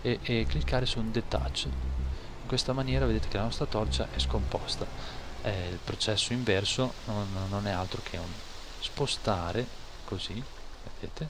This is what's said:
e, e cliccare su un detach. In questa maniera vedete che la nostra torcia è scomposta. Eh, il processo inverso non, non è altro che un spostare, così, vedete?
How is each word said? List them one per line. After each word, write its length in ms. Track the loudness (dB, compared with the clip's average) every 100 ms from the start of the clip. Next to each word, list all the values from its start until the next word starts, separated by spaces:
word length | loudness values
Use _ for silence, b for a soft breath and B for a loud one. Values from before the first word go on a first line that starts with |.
e, 160 | 2 0
e 240 | 4 4 4
cliccare 380 | 4 4 4 4
su 140 | 2
un 120 | 2
detach. 520 | 2 2 2 2 0
In 840 | -2 0 0 0 0 -2 -6 -10 -2
questa 260 | 0 2
maniera 340 | 0 2 4 6
vedete 200 | 4 2
che 100 | 2
la 60 |
nostra 220 | 2 0 0
torcia 420 | 2 2 2 0
è 60 | 0
scomposta. 640 | 2 2 2 0 -2 -4 -4 B B B B B
Eh, 280 | -2 -2 -2
il 100 | -4
processo 480 | -4 -2 2 2 2
inverso 640 | 0 4 4 4 2 0 -2 -4
non, 200 | -2 0 0 0
non 160 | 0 0
è 60 |
altro 300 | 0 0 -4
che 140 | -4 -6
un 140 | -6 -8 -10 -10 -10 -8
spostare, 840 | -6 -2 -2 0 2 2 2 0 -2 -6 -10 -10 -6
così, 380 | -4 -4 -6 -6 -8 -10 -10 -10 -8
vedete? 280 | -8 -6 -6